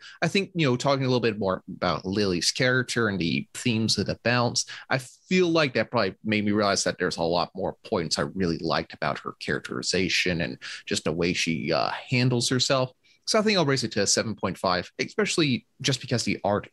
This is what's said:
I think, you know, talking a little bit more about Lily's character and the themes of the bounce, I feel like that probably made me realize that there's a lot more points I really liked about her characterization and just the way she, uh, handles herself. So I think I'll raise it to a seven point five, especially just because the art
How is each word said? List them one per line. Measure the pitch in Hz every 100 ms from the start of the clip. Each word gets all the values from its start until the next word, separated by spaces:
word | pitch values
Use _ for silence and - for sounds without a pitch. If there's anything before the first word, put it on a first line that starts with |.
| - -
I | 170
think, | 202 190
you | 170 147
know, |
talking | 123 143 139
a | 131
little | 127
bit | 117 104
more | 98 90 -
about | 85 90 87 92
Lily's | 101 101 90 -
character | - 127 127 123 - 113
and | 98
the | 85 69 -
themes | - 127 113 110 -
of | 98
the | -
bounce, | 113 123 120 123 - - -
I | 131 127 - -
feel | 185 175
like | 165 151
that | 123 110
probably | 123 98 92
made | 107 107 104
me |
realize | 104 101 95
that | 90 85
there's | 87 -
a |
lot | 85 85 82
more | 95 90 -
points | - 104 80 -
I |
really | 73 76 90 80
liked | 80 76 82
about | - 76 64
her | 58 -
characterization | - 71 - 62 65 92 90 - 90 85
and | 76 65 - - -
just | -
the | -
way | 80 87
she, | 87 - 80 73
uh, | 78 50 - -
handles | 127 127 123 117
herself. | 131 - 135 127 - _ _ -
So | 220
I |
think | 214 196
I'll |
raise | 147 131
it | 117
to | -
a | 98
seven | - 107
point | 98 101 87
five, | 95 90 87 -
especially | 131 - 202 - 151 120 - -
just | 143 135
because | - 117
the | - -
art | 95 101 -